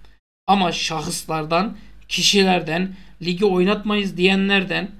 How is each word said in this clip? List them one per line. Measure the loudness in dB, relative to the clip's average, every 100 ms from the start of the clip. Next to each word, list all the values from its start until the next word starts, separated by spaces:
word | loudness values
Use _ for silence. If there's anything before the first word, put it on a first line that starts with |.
| -20 -20 _ _ 2
Ama | 2 2
şahıslardan, | -2 -4 -6 -6 -8 -6 -6 0 0 -2 -6 -18 -20 -8
kişilerden, | -2 2 4 4 2 0 -2 -4 -8 -18 -10
ligi | -6 0 2
oynatmayız | 4 2 0 0 -2 -2 0
diyenlerden | 2 2 2 2 0 -4 -6